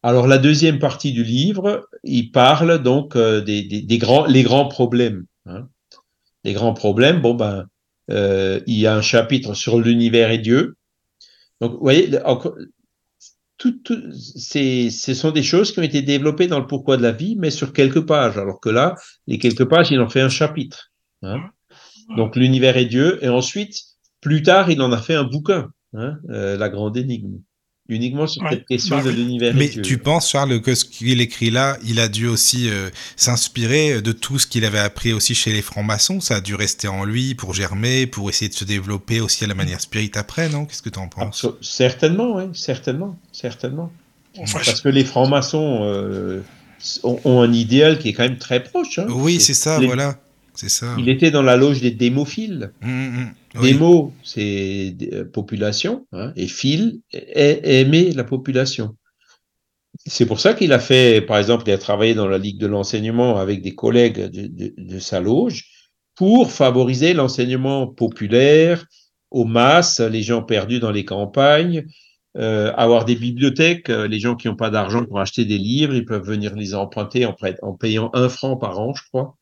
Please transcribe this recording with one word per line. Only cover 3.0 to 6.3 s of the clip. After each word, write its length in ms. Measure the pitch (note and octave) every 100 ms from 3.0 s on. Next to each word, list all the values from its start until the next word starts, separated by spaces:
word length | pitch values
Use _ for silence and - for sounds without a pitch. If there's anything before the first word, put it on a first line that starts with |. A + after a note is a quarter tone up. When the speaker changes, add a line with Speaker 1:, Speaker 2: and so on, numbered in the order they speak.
| C#3+ B2
Speaker 1:
euh, 240 | A2+ G#2+
des, 220 | G2+ G#2
des, 180 | F2+ G#2
des 180 | G2 A#2
grands, 280 | A2+ C3+ D#3
les 160 | C3
grands 260 | A#2+ C3 C#3
problèmes, 560 | - B2 A#2+ A#2+ G2 F2 _ -
hein. 220 | F#2 C3 _ _ _ _ _ _